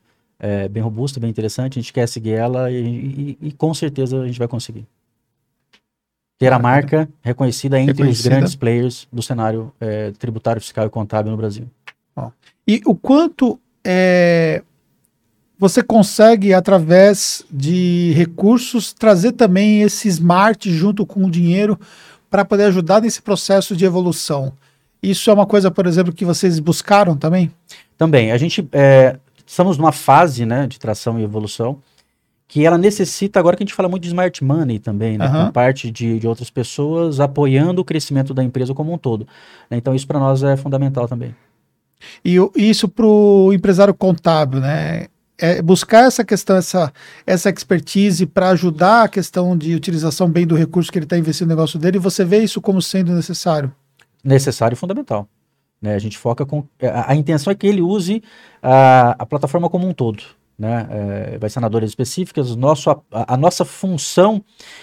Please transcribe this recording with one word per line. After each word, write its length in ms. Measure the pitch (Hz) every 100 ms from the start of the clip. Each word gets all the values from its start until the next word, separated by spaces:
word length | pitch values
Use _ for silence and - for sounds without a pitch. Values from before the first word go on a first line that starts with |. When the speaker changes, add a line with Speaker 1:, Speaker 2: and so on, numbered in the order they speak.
| _ _ _ _
Speaker 1:
é, 300 | 104 101 98
bem 120 | 104
robusta, 380 | 113 107 139 127
bem 100 | 117
interessante. 480 | 110 107 - 127 131
A 40 |
gente 100 | 113
quer 160 | - 117
seguir 240 | - 110
ela 400 | 110 117 127 127
e, 60 | 127
e, 600 | 117 120 135 135 143 135
e 100 | 156
com 220 | 143 156
certeza 480 | 151 160 139 131 131
a 40 | 127
gente 120 | 120
vai 80 | 120
conseguir. 380 | 120 - 113 110 _ _ _ _ _ _ _ _ _ _ _ _ _ _ _
Ter 100 | 131
a 40 |
Speaker 2:
Bacana. 180 | 127 120
Speaker 1:
marca 400 | 135 143 156 156 _
reconhecida 580 | 117 123 131 120 135 135
entre 140 | 135
Speaker 2:
Reconhecida. 360 | 139 139 113 120
Speaker 1:
os 60 | 135
grandes 200 | 180 -
players 520 | 117 120 123 120 -
do 100 | 120
cenário, 500 | - 120 110 113 110 _
é, 320 | 110 107 107
tributário, 500 | 104 117 110 113 110
fiscal 240 | - - 110
e 40 |
contábil 420 | 113 104 107 107
no 60 | 110
Brasil. 280 | 107 104 123 _ - _ _ -
Speaker 2:
Ó. 140 | 120 _ _ _ -
E 140 | 214 277
o 100 | 190
quanto, 640 | - 277 339 - 247 214 _ _
é, 760 | - 185 185 180 175 170 160 156 - _ _ _ _ _ _ _ _ _
você 240 | 190 -
consegue, 680 | 240 220 202 - 220 226 196
através 920 | 185 180 190 156 175 202 202 - - -
de 600 | 143 139 180 180 175 170 151
recursos, 760 | 170 - 196 240 247 240 -
trazer 400 | - 220 190 220
também 480 | 240 220 185 208 214
esse 260 | 208 - 214
smart 640 | 165 170 180 208 220 202
junto 340 | 165 190 208 202
com 180 | 196
o 80 | 190
dinheiro 480 | 170 170 180 208 196 - - - _ _
pra 140 | 196
poder 220 | 196 202 208
ajudar 360 | 185 165 202
nesse 200 | 226 -
processo 540 | - 190 - 196 185 180
de 100 | 190
evolução? 680 | 175 180 160 - 147 135 - _ _ _ _
Isso 280 | 190 185 -
é 40 |
uma 120 | 208 202
coisa, 240 | 208 190
por 140 | - 180
exemplo, 260 | 170 175
que 140 | 170 175
vocês 340 | 165 190 165
buscaram 560 | 156 156 - 202 196 147
também? 340 | 156 180 165 - _ - _ _
Speaker 1:
Também. 360 | 160 143 110
A 40 | 117
gente, 300 | 160 - 156
é, 440 | 143 139 135 131 131 _ _ _
estamos 320 | - 180 151
numa 160 | 160
fase, 520 | 135 - 139 175 120 117
né, 220 | 123 135
de 100 | -
tração 400 | 117 107 - 117
e 60 |
evolução 560 | 107 107 104 - 117 143 _ _ _ _ _ _ _
que 160 | 147
ela 140 | 156 170
necessita, 600 | 196 208 185 - 196 202
agora 180 | 170 180
que 60 |
a 20 | 202
gente 80 |
fala 160 | - 185
muito 140 | 185
de 60 | 170
smart 340 | 175 185 -
money 340 | 135 156 147 110
também, 400 | 117 101 113 107
né, 80 | 131
Speaker 2:
Aham. 200 | 151 190
Speaker 1:
com 40 |
parte 380 | 123 127 135 117
de, 300 | 113 113 113
de 80 | 113
outras 220 | 113 120
pessoas 680 | - 117 - 147 165 170 139
apoiando 600 | 143 135 143 135 160 180
o 40 | 180
crescimento 500 | 160 - 139 135 131
da 80 |
empresa 280 | 127 127 127
como 200 | 135 156
um 60 | 170
todo, 280 | 131 110 107 _ - - _
né? 80 | 120
Então 180 | 120 131
isso 100 | 135
pra 140 | 147
nós 240 | 135 135
é 120 | 139 135
fundamental 520 | 135 135 139 135 120
também. 280 | 120 120 113 _ _ _ _ _ _ - -
Speaker 2:
E 160 | - 180
o, 120 | 190 -
isso 320 | 208 214 202
pro 600 | - 220 208 208 202 190
empresário 440 | 196 196 180 202 -
contábil, 640 | 190 170 175 160 143 131
né? 480 | 135 156 156 165 - _ _ _
É 200 | 170 185
buscar 440 | 165 180 - 220 254
essa 180 | -
questão, 320 | 214 202 - 190
essa, 380 | 175 190 151 - - - -
essa 240 | 185 202
expertise 800 | - - 180 139 196 202 170 175
pra 220 | - 185
ajudar 540 | 180 180 156 180 226
a 40 | 214
questão 500 | 202 165 180 180 180
de 160 | 156
utilização 560 | 165 160 165 160 139 180
bem 160 | 165 175
do 100 | 160
recurso 360 | 165 175 165
que 80 | 185
ele 80 | 151
tá 100 | 175
investindo 300 | 165 151 170
no 80 | 165
negócio 240 | 156 165
dele, 180 | 170 190
e 20 |
você 240 | 185 -
vê 200 | 185 208
isso 180 | 220 -
como 180 | - 190
sendo 320 | - 190 175
necessário? 640 | 175 160 170 175 156 139 - _ _ _ _
Speaker 1:
Necessário 520 | 131 135 135 117 117 120
e 20 |
fundamental, 500 | 180 208 285 107 101 _ _ _ _ _
né? 140 | 104 104
A 40 |
gente 180 | 107 -
foca 280 | 123 120 139
com, 180 | 147 143 _
a, 320 | 127 123 120
a 40 | 147
intenção 340 | 147 156 143
é 40 | 202
que 100 | 202
ele 160 | 202
use 400 | 170 208 175 220 - _ - _
a, 540 | 127 131 131 127 120 117
a 80 | -
plataforma 420 | 147 139 175 170
como 200 | 180 185
um 60 |
todo, 300 | 170 120 104 - _ _ _
né? 300 | 107 117 107
É, 480 | 104 101 101 104 110
vai 120 | 107
ser 100 | 120
na 80 | 117
dores 220 | 113 110
específicas. 640 | - 123 - 180 - 127 117
Nosso, 340 | 135 151 -
a, 120 | 147 _
a 240 | 110 117 127
nossa 300 | 160 - 160
função 760 | - 190 165 - - 196 214 - _ - -